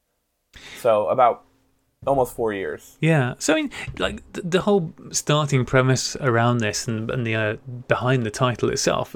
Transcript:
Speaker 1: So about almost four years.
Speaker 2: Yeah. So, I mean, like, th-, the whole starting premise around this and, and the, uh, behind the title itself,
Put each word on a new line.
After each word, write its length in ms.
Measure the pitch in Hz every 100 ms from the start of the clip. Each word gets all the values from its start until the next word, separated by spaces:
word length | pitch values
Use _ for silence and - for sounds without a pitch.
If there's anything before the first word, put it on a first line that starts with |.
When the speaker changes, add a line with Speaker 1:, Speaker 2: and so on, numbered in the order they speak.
| _ _ _ _ _ - - -
Speaker 1:
So 300 | 120 107 87
about 340 | 123 120 98 _ _ _ _ _ _ 139
almost 300 | 139 156 -
four 160 | 113
years. 420 | 101 80 - - -
Speaker 2:
Yeah. 320 | 156 156 123 -
So, 120 | -
I 20 | 311
mean, 140 | 294 - - -
like, 240 | 185 214 -
th-, 140 | - 175
the 120 | 180
whole 320 | 208 202 160 - -
starting 540 | - - 151 151 135 123
premise 500 | 131 131 127 - -
around 420 | 135 117 120 120
this 280 | 107 - -
and, 240 | 110 113
and 160 | 127 113
the, 80 | 110
uh, 200 | 107 110 131 123 -
behind 360 | 117 123 131 110
the 60 |
title 380 | - 127 113 120
itself, 440 | 120 - - -